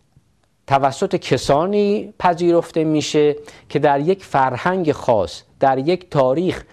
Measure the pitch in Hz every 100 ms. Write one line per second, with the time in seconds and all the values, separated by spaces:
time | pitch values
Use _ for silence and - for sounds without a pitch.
0 | _ _ _ _ _ _ - 135 135 127
1 | 190 170 - 127 - 139 180 208 202 208
2 | 196 - 185 170 175 170 170 165 156 156
3 | 143 151 147 147 - - _ 151 147 143
4 | 151 190 - 143 131 123 175 190 160 131
5 | - 113 87 - - _ 135 131 139 180
6 | - 151 127 139 180 143 -